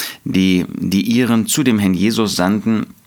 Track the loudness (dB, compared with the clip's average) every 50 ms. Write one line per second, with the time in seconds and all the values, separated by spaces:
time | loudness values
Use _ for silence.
0 | -10 -12 -12 -12 _ -2 0 2 2 4 2 2 0 -2 -6 -6 -4 -2 -2 0
1 | 0 0 0 0 2 2 0 0 0 0 -2 0 2 2 2 2 2 2 2 2
2 | 0 0 0 0 0 -2 0 0 0 0 0 0 0 -2 -2 -2 -4 -6 -12 -20
3 | _